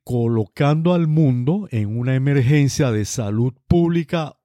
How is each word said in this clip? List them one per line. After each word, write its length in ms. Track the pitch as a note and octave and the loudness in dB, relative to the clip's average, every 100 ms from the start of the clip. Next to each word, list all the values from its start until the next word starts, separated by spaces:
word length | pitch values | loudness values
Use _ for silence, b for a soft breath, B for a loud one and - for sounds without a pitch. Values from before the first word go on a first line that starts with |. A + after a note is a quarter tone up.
colocando 880 | - B2 A#2 A2+ G#2 - C#3+ D#3 E3+ | -6 -2 0 0 -2 0 0 2 2
al 140 | F3 D#3+ | 0 2
mundo 640 | D#3 D3 B2 B2 G3 G3 | 2 2 2 0 -2 -4
en 260 | A#2 G#2 A#2 | -4 -4 -4
una 180 | B2 | -2
emergencia 760 | C3 C#3 C#3 B2 D3+ C#3 - C3+ | 0 2 2 2 2 2 0 0
de 160 | G#2+ G#2 | -2 -4
salud 480 | - G#2 G#2+ B2 - - | -6 -4 -2 -2 -4 -2
pública 680 | F3 E3+ E3+ D#3+ F3 D3+ - | 0 0 -2 -4 -6 -8 -14